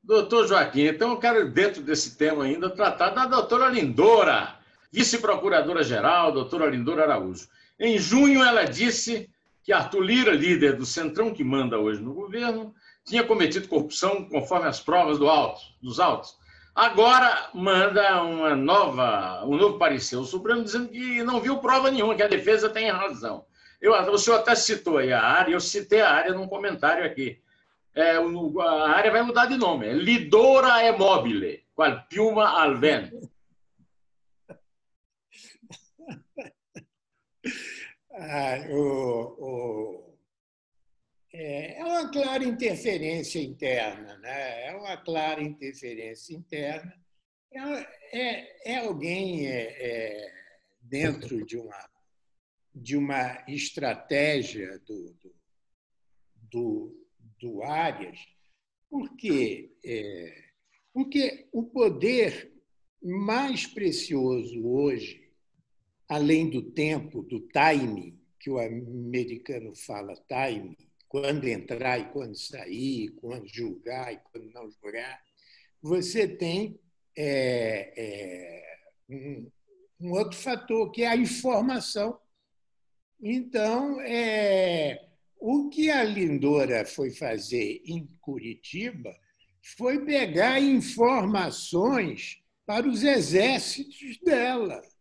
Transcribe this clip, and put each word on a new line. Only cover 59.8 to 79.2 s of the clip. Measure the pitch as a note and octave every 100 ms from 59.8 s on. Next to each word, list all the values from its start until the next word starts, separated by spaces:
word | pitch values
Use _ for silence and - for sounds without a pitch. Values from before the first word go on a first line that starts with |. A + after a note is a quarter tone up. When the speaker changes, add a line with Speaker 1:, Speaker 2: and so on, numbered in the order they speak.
Speaker 2:
é, | - A2+ G#2 F#2 E2 D#2 _ _ _ _ _
porque | B3+ C#4 D4 B3+ - _
o | A#3
poder | A#3 C4 A3 C#3 G3 B3+ G3 - - _ _ _ _ _
mais | F3+ F#3+ G3+ A#3 C#4 A#3+ -
precioso | - F#3+ C#3 - C#3+ B2+ B2+ A2+ A#2
hoje, | A#2 C3 C#3+ A#2+ - - _ _ _ _ _ _ _ _ _
além | D3+ D3 D#3+ E3
do | B2+
tempo, | - - D3+ D#3 - A#2+
do | - A#2 -
timing, | C#3+ D#3 D3 B2 G2+ F2 _ _ _
que | C#3+
o | B2+
americano | A2+ A2+ A#2+ B2 A#2+ B2+ A#2+ A#2 - B2+ A2
fala | G2+ - G#2 G2+ F2 _
timing, | C3 C3+ G#2 F#2+ E2 _ _ _
quando | C#3 C#3 D3+ B2+
entrar | G#2 - A#2 B2+ B2
e | G#2
quando | C#3+ A#2+ G2+
sair, | - C3 F2+ G#2+ C3+ B2+ G#2+ -
quando | A#2 B2 G2+
julgar | A#2 A#2 - A#2 B2+ B2
e | G#2
quando | _ A#2 A2+
não | A#2+ A2
julgar, | G#2 G#2 A2+ B2+ B2+ _ _ _ _ _ _
você | D3+ F3+ F3 A3+ G3
tem, | - E3 F3+ G#3+ - _ _ _ -
é, | D3 C#3 B2+ B2 A2+ G#2+ G2 -
é, | A2 G2+ F#2+ F2+ F2 E2+ D#2+ E2 _ _ _
um, | C3+